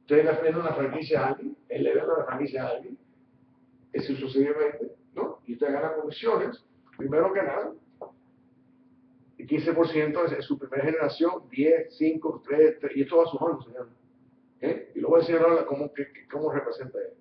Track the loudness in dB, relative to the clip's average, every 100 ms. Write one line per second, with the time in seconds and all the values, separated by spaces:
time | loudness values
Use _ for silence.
0 | 4 4 6 2 2 0 -2 -2 -2 -4
1 | 0 0 0 -2 -8 -12 _ -2 2 2
2 | 2 -2 -2 -4 -4 -4 -4 -6 -8 -16
3 | _ _ _ _ _ _ _ _ _ -6
4 | -4 -6 -2 2 2 2 0 -2 -10 -12
5 | _ -8 -6 -8 -12 -4 -2 0 -2 -4
6 | -6 -4 0 0 -2 -6 _ _ _ -8
7 | -2 2 2 2 -2 -2 -6 -10 _ _
8 | -20 _ _ _ _ _ _ _ _ _
9 | _ _ _ _ -2 0 0 2 2 2
10 | 0 0 -2 -2 -6 -8 -6 -4 -2 0
11 | -2 0 0 0 -8 0 4 4 0 -2
12 | 0 0 -4 -6 -2 6 6 4 -6 -2
13 | 2 4 4 2 -2 -2 -8 -14 -14 _
14 | _ _ _ _ _ _ -4 -4 -6 -6
15 | 4 4 4 4 4 4 0 -4 -6 -6
16 | -10 -10 -12 -6 -2 -2 -4 -8 -8 -8
17 | -10 -12